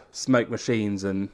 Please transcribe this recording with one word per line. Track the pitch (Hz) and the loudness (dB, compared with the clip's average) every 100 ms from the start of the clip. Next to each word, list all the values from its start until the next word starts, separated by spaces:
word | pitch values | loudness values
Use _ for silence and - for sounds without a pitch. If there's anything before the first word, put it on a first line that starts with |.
| - | -18
smoke | - - 127 113 | -6 2 2 2
machines | 113 - 113 104 98 98 | -2 0 0 0 -2 -2
and | 95 98 | -2 -4